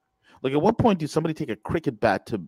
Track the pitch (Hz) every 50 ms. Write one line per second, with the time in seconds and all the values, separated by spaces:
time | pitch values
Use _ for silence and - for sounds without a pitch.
0 | _ _ _ _ _ _ _ _ - 131 135 147 156 208 233 - - 240 196 170
1 | 156 139 - 160 160 165 156 - 156 131 107 - - - - 170 - 143 120 104
2 | - 113 98 95 - - - 101 85